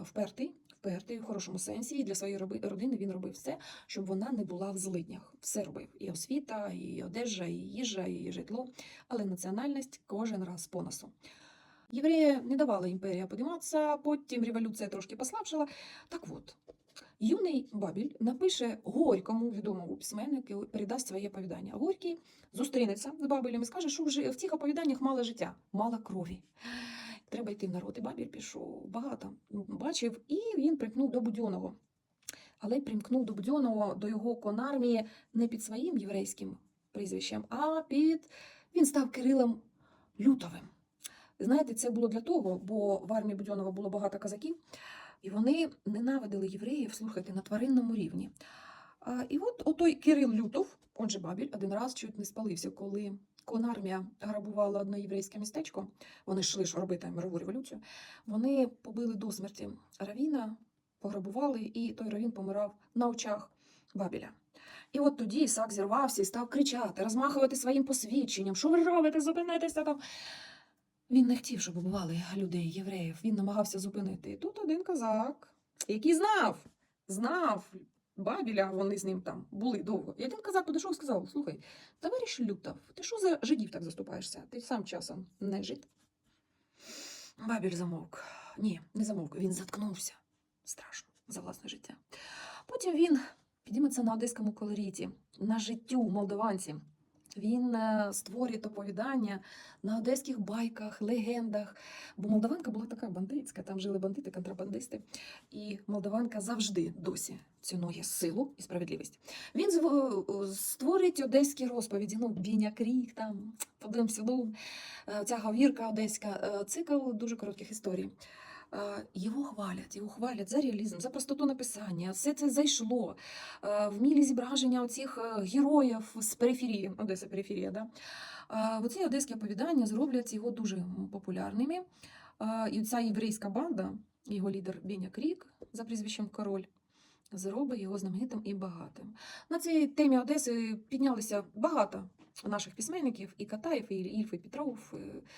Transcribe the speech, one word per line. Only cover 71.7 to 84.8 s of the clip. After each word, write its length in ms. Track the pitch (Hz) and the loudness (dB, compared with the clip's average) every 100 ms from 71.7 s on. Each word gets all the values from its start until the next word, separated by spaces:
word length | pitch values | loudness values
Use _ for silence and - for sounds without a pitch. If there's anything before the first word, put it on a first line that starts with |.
| 170 | -2
убивали 440 | 185 202 170 165 180 196 | -2 0 0 -2 -2 -2
людей, 320 | 185 175 165 | 0 0 -2
євреїв, 500 | 185 190 190 165 165 | -4 -6 -4 -4 -2
він 120 | 226 208 | 0 2
намагався 440 | 196 208 202 196 | 2 2 0 0
зупинити. 520 | 196 208 190 185 196 | -4 -4 -4 -4 -8
І 60 | - | -6
тут 220 | 359 427 | -6 -4
один 240 | 392 320 | -2 0
козак, 720 | 370 330 226 214 254 294 - _ _ - - | 0 0 2 2 0 -4 -12 _ _ -10 -4
який 260 | 214 311 | 2 6
знав, 520 | 320 415 415 226 - - _ _ _ - | 6 6 6 4 0 -10 _ _ _ -8
знав 680 | 190 240 359 311 190 - 185 151 _ _ - | -2 0 2 2 2 -2 -18 -20 _ _ -4
Бабіля, 540 | 196 320 233 208 190 | -2 0 0 2 2
вони 260 | 190 196 202 | 2 0 0
з 80 | 190 | -2
ним 160 | 185 | -4
там 240 | - 180 - | -4 -8 -8
були 320 | 202 240 208 | -2 0 0
довго. 320 | 170 202 - - | 0 -2 -2 -6
І 80 | 254 | -6
один 160 | 440 | -6
козак 240 | 415 381 359 | 0 0 2
підійшов 260 | 311 381 | 0 0
і 40 | 330 | -4
сказав: 340 | 294 202 185 | 0 -2 0
«Слухай, 300 | 294 294 151 - - - - | -4 -4 -6 -12 -20 -20 -6
товариш 400 | 339 508 466 - | -2 -2 -2 -2
Лютов, 360 | 220 196 - - - | -2 -2 -8 -12 -16
ти 100 | - | -10
що 140 | - 453 | -6 2
за 220 | 370 302 | 4 4
жидів 300 | 226 302 196 | 2 2 0
так 120 | - | -4
заступаєшся? 600 | 165 - - - 185 - - | -8 -8 -8 -8 -8 -12 -12
Ти 120 | 240 | -12
сам 220 | - 233 | -4 -4